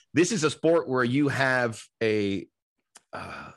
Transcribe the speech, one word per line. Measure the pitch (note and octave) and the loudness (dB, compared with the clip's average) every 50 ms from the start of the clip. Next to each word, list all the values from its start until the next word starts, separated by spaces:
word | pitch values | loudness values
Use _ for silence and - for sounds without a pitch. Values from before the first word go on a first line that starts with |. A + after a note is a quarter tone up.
| _ _ - | _ _ 2
this | C3+ F3+ F3 | 2 2 2
is | A3+ F3+ D3+ | 2 0 0
a | D3+ | -2
sport | - - - D#3+ E3+ E3+ - B2+ | -2 0 2 4 4 4 2 0
where | C3 B2+ B2 | 0 0 0
you | A#2+ B2 C#3+ D3 C#3 | 2 2 2 0 0
have | A2+ A#2+ C3+ C3 B2+ B2+ B2 A#2 A2 - - _ _ _ | 0 0 0 2 2 0 0 -2 -4 -8 -16 _ _ _
a, | A2+ A2 G#2+ G#2+ G2+ G2 G2 F#2 - _ _ _ _ _ _ _ _ _ _ - _ _ | 0 0 0 0 0 -2 -2 -4 -8 _ _ _ _ _ _ _ _ _ _ -20 _ _
uh, | - - F#2+ F2+ - - - - - | -14 -14 -14 -12 -14 -14 -16 -18 -20